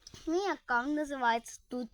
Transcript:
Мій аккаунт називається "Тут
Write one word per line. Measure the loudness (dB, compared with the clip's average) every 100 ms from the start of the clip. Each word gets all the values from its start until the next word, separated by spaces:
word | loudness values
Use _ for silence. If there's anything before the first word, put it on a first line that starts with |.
| -20 -12 -2
Мій | 0 0
аккаунт | -2 0 0 2 0
називається | 0 2 2 2 -2 -14 _
"Тут | -6 -6